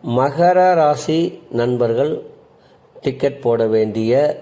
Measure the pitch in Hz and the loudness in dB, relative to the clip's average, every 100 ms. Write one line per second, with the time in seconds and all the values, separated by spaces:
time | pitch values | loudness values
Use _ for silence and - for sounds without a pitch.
0 | 123 120 139 139 175 180 185 175 151 143 | -2 0 0 2 2 4 4 4 2 0
1 | - 160 170 - - 117 123 123 120 117 | -2 -2 -2 -6 -8 -2 -2 0 0 0
2 | 151 - - - - _ _ _ _ - | -2 -4 -10 -20 -20 _ _ _ _ -8
3 | - 127 139 131 120 117 113 110 110 107 | -6 -2 -4 -2 -2 0 0 0 0 -2
4 | 110 131 147 - | 0 2 0 -4